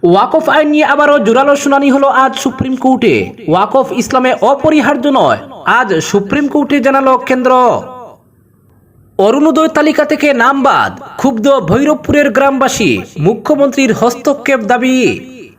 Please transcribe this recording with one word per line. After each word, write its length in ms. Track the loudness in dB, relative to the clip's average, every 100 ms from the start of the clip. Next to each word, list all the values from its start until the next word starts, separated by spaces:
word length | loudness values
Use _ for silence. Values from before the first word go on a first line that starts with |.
ওয়াকফ 460 | 2 2 2 0 0
আইন 200 | 0 2
নিয়ে 160 | 2
আবারও 340 | 2 2 2 2
জোরালো 380 | 2 2 2 2
শুনানি 340 | 2 2 2
হলো 160 | 2 2
আজ 300 | 2 0 0
সুপ্রিম 400 | -6 -4 -6 -2
কোর্টে। 560 | 0 2 2 0 -2 -8 -2
ওয়াকফ 440 | 0 0 0 -2
ইসলামে 420 | -4 -2 0 0
অপরিহার্য 720 | 0 0 0 2 2 0 0 0
নয়, 320 | 2 2 0 -6 -8
আজ 360 | -2 0 0 -2
সুপ্রিম 480 | 0 -2 -2 -4 -2
কোর্টে 320 | -2 0 0
জানালো 380 | 0 0 2 0
কেন্দ্র। 640 | 0 -2 2 2 2 0 -8 -18 -20 -20 _ _ _ _ _ _ _ _ _ 0
অরুণোদয় 500 | 2 4 2 2 0
তালিকা 360 | 2 0 0
থেকে 280 | 0 0 0
নাম 300 | 2 0 2
বাদ, 380 | 0 0 -2 -6 -16 -4
ক্ষুব্ধ 440 | -2 0 0 0
ভৈরবপুরের 720 | 0 0 0 -2 -2 0 0
গ্রামবাসী, 680 | 2 0 0 -2 0 0 0 -4 -2
মুখ্যমন্ত্রীর 760 | -2 -2 -2 0 2 2 0
হস্তক্ষেপ 680 | 0 -2 -2 -4 -2 -2 -2
দাবি। 600 | 0 -2 0 0 0 -2 -10 -20 -20